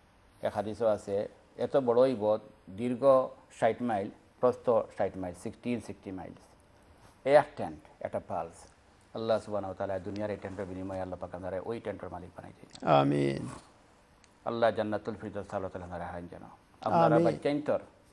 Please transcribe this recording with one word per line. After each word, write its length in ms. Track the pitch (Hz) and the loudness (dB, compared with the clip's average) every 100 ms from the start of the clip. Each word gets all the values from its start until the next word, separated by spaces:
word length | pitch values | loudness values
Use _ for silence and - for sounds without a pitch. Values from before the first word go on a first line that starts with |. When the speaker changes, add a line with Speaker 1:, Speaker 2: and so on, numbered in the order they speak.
| _ _ _ - | _ _ _ -8
Speaker 1:
এক 120 | 110 | -4
হাদিসও 320 | 104 104 107 113 | -2 -4 0 2
আছে, 420 | 101 - 101 - - _ - | 2 0 -4 -4 -8 _ -6
এত 180 | 120 143 | 0 2
বড় 340 | 123 117 135 | 4 6 6
ইবাদত, 300 | 117 107 107 - - - | 4 2 2 -2 -20 -14
দীর্ঘ 560 | 95 120 123 139 131 131 - - - | -6 -4 2 6 6 6 -4 -20 0
ষাট 220 | 117 113 | 0 2
মাইল, 260 | 123 104 101 - _ _ | 0 -2 -4 -10 _ _
প্রস্থ 300 | 127 120 - 113 - - | 2 2 2 2 2 -2
ষাট 180 | 98 92 | -4 -2
মাইল, 180 | 92 | -8
সিক্সটিন, 460 | 87 113 - 120 120 | -8 -10 -8 -6 -6
সিক্সটি 320 | - 95 101 | -6 -14 -12
miles। 380 | 95 87 - - _ _ _ - - - _ | -12 -12 -16 -20 _ _ _ -20 -20 -20 _
এই 100 | 131 | 4
এক 120 | 147 - - | 6 6 -2
tent, 220 | 92 76 - - | -8 -10 -16 -10
একটা 200 | - 104 - | -6 -6 -6
pulse। 420 | 95 82 - - _ _ _ _ | -6 -6 -10 -20 _ _ _ _
আল্লাহ 240 | 117 113 110 | -6 0 0
সুবহানাহু 320 | 107 104 95 | -2 -6 -6
ওয়া 80 | 92 | -6
তাআলা 200 | 98 95 | -4 -4
দুনিয়ার 320 | 90 101 107 | -6 -6 -4
এই 60 | 98 | -6
টেন্টের 240 | 101 95 95 | -8 -8 -8
বিনিময়ে 340 | 92 95 95 | -8 -8 -6
আল্লাহ 180 | 92 87 | -6 -8
পাক 160 | 90 | -10
আপনারা 260 | 87 92 92 | -10 -8 -6
ওই 160 | - 117 | -6 -8
টেন্টের 280 | 110 98 90 | -8 -10 -10
মালিক 200 | 90 90 - | -12 -14 -16
বানাই 160 | - - | -18 -18
দিয়েছেন। 280 | - - - | -20 -4 4
Speaker 2:
আমিন। 600 | 143 139 143 139 139 127 - - - _ _ _ _ _ _ | 6 6 2 0 -2 -6 -10 -18 -20 _ _ _ _ _ _
Speaker 1:
আল্লাহ 260 | - 117 113 | -6 2 2
জান্নাতুল 440 | 101 104 104 - | 2 0 -2 -6
ফিরদাউস 400 | 98 107 101 95 | -8 -8 -8 -6
আল্লাহ 160 | 101 92 | -6 -6
তাআলা 140 | 95 | -8
আপনারা 220 | 87 87 87 | -10 -10 -8
হারান 220 | 87 87 | -10 -12
যেন। 120 | 87 - - _ - | -14 -18 -20 _ -8
আপনারা 340 | - 175 165 | 0 4 6
Speaker 2:
আমিন। 100 | 160 | 6
Speaker 1:
বা 80 | 170 - | 4 2
টেন্টর 360 | 143 147 147 101 - - _ | -2 -2 0 -2 -4 -20 _